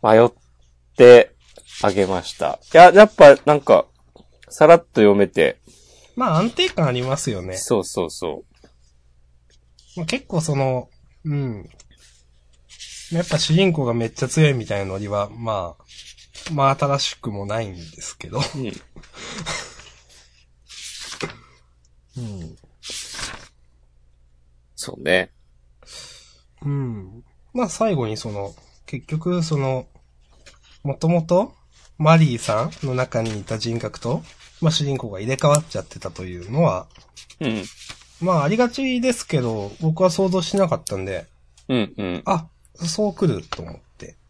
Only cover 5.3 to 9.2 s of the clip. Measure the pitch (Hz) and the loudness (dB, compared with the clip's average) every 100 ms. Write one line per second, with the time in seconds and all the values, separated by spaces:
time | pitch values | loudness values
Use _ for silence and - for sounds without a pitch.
5.3 | - 76 - _ - _ - _ - 247 | 2 0 0 _ -20 _ -20 _ -6 -2
6.3 | 156 214 - 370 - 151 123 127 139 - | 0 -2 -2 -4 -2 -2 -2 -4 -4 -4
7.3 | 101 92 92 - 117 90 - 85 - 87 | -8 -8 -10 -2 -2 -2 -6 -8 -8 -10
8.3 | 73 - _ - _ _ _ _ _ | -10 -16 _ -20 _ _ _ _ _